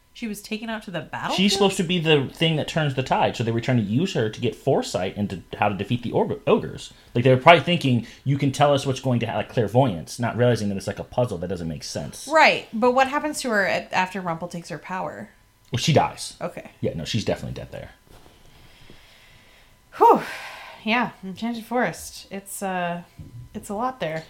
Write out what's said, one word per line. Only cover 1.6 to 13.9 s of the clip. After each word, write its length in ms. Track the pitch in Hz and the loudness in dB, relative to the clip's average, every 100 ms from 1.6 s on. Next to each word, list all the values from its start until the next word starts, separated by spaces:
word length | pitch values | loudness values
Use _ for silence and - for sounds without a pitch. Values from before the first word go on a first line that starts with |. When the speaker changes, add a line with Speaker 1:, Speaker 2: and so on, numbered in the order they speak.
| 196 196 | 4 4
Speaker 2:
to 80 | |
be 160 | 170 180 | 0 2
the 280 | 160 151 131 | 6 4 4
thing 240 | - 160 151 | 0 0 0
that 100 | - | 0
turns 280 | 165 147 127 | 0 0 -2
the 80 | |
tide, 320 | 127 196 120 - | 0 2 2 2
so 80 | |
they 80 | 113 | 0
were 80 | 113 | 0
trying 160 | 123 123 | 2 2
to 80 | |
use 300 | 98 120 190 | 4 2 2
her 140 | 151 110 | 0 -2
to 120 | - | 0
get 160 | 113 - | -2 -2
foresight 600 | - 170 247 95 95 - | 0 0 0 -2 -4 -2
into 260 | 101 90 - - | -4 -4 -10 0
how 100 | 104 | 0
to 80 | 95 | 0
defeat 260 | 101 120 | -2 -2
the 80 | - | 0
og-, 280 | - 208 - - | 0 0 -2 2
ogres. 460 | 220 - - - - - | 2 2 -8 -14 -18 -6
Like, 80 | 117 | 2
they 80 | 131 | 6
were 80 | 127 | 6
probably 220 | 165 170 | 8 8
thinking, 420 | 170 175 135 120 - - | 6 0 2 0 -2 -6
"You 120 | 131 139 | -2 0
can 140 | 147 | 0
tell 240 | 135 147 | 2 4
us 100 | 139 | 4
what's 140 | 139 127 | 0 -2
going 220 | 131 120 | 0 0
to 60 | 110 | 0
ha-," 100 | 104 | -4
like, 120 | - | -2
clairvoyance, 720 | - 101 120 135 82 - - | -2 2 4 2 0 -8 -6
not 180 | 117 95 | -4 2
realizing 340 | 123 110 101 | 2 2 0
that 60 | 95 | -4
it's 120 | 104 | -6
like 100 | - | -8
a 60 | |
puzzle 340 | - - 123 87 | -6 -2 -2 -2
that 80 | 90 | -6
doesn't 220 | 92 82 | -6 -6
make 160 | 73 | -8
sense. 420 | - - 65 - 254 | -8 -8 -8 -12 0
Speaker 1:
Right, 400 | 320 254 151 - | 6 6 4 -2
but 200 | 220 247 | 0 2
what 140 | 247 262 | 4 2
happens 340 | 294 302 294 | 0 -4 -4
to 80 | 254 | -2
her 140 | 208 | 0
at, 280 | 185 165 - | 0 -2 -2